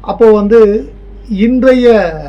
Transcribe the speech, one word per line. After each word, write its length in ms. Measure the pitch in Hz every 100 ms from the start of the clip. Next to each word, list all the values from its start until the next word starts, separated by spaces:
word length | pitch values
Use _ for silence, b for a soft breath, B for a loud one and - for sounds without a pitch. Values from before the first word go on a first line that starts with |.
அப்போ 300 | - 196 226
வந்து 600 | 214 202 233 214 214 277 - - - -
இன்றைய 800 | 196 226 254 262 254 240 220 175 156